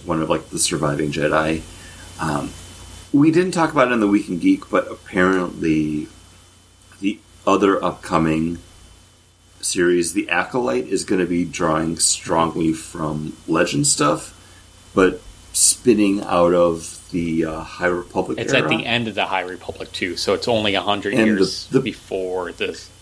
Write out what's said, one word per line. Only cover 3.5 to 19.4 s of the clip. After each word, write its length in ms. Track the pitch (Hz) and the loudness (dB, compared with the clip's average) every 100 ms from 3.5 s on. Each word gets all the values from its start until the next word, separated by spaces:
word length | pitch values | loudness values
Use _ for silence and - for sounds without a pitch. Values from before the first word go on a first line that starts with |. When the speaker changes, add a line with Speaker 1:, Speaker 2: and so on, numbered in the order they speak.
Speaker 1:
talk 200 | 180 160 | 0 0
about 160 | 147 123 | 2 2
it 40 | |
in 60 | 117 | 4
the 60 | 101 | 4
Week 220 | 101 - | 2 0
in 100 | 87 | 0
Geek, 320 | 92 95 - | 4 2 2
but 160 | 95 - | -2 -2
apparently 1160 | - - 95 92 95 87 87 82 78 78 76 78 - - - - - _ _ - - | -6 -6 2 4 4 0 -2 0 0 0 -4 -8 -14 -20 -20 -20 -20 _ _ -20 -8
the 180 | 98 - - - - | -6 -6 -10 -6 2
other 360 | 95 98 92 | 4 6 4
upcoming 760 | 87 85 - 85 80 80 82 87 - - - - - _ _ _ _ - | 0 -4 -2 0 2 2 -2 -4 -12 -20 -20 -20 -20 _ _ _ _ -10
series, 520 | - 95 87 87 82 | -6 0 2 2 0
The 160 | - - | -2 -2
Acolyte, 580 | 87 - 127 123 123 - | -2 -2 -2 0 -2 -2
is 180 | 98 | -4
gonna 220 | - 95 87 | 0 0 0
be 180 | 87 | 0
drawing 540 | 85 73 85 78 82 82 | -2 -2 0 0 0 -2
strongly 720 | - - - 82 82 90 80 | -2 -2 -2 0 0 0 0
from 640 | 78 - 87 76 76 76 - - | -2 -6 -8 -6 -4 -8 -10 -2
Legend 380 | 160 - 143 147 | 0 2 0 0
stuff, 420 | - 147 156 - - - - - - - | 2 2 0 -4 -18 -20 -20 -20 -20 -4
but 260 | 104 92 - - - - | 2 4 2 -8 -20 -8
spinning 680 | - - - 123 104 101 98 | 0 2 2 4 4 4 0
out 340 | - 90 87 | 0 2 4
of 460 | 90 85 82 - - - | 6 4 2 -6 -14 -8
the, 340 | 90 85 82 | -4 -2 0
uh, 160 | 80 80 | -2 -4
High 260 | 80 - 90 | -10 -4 -2
Republic 520 | 87 - 95 92 120 | -2 -4 -4 -2 -4
Speaker 2:
It's 140 | 117 | 0
Speaker 1:
era. 120 | 131 | 2
Speaker 2:
at 40 | - 117 | 2 0
the 80 | 117 | 0
end 220 | 120 113 | -2 -2
of 60 | 101 | -4
the 100 | 90 | -2
High 140 | 95 | -2